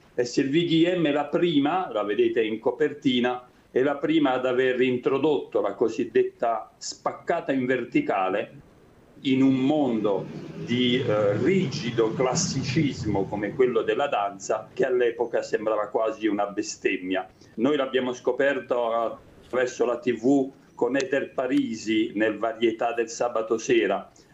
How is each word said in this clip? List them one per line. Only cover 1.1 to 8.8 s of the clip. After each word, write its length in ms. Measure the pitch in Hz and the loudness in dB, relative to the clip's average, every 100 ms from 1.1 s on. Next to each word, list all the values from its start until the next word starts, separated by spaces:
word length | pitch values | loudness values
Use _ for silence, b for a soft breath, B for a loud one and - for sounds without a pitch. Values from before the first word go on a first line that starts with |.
la 140 | 147 | 0
prima, 680 | 147 170 175 147 143 180 180 | 0 0 2 2 2 0 -2
la 120 | 110 | -2
vedete 400 | 104 104 117 120 | 0 2 2 2
in 180 | 110 110 | 0 -2
copertina, 880 | 131 - 147 139 139 123 120 123 - b b | -2 0 -2 0 0 2 0 -2 -10 b b
è 100 | 120 | 0
la 160 | 135 143 | 0 0
prima 360 | 160 160 139 | 0 2 2
ad 120 | 127 | 2
aver 340 | 127 127 131 120 | 0 2 2 2
introdotto 800 | 131 123 147 135 156 139 - 110 | 2 2 0 2 2 0 0 -2
la 100 | 101 | -2
cosiddetta 1000 | 95 117 117 117 127 123 - 120 110 - - | 0 -2 0 0 2 0 0 -2 -2 -6 -14
spaccata 720 | - - 143 - - 170 156 | -14 -8 -8 -6 -4 -4 -2
in 140 | 135 | 0
verticale 960 | 123 127 120 156 143 101 92 101 113 - - - | 0 -2 0 -2 0 0 0 -2 -4 -10 -20 -20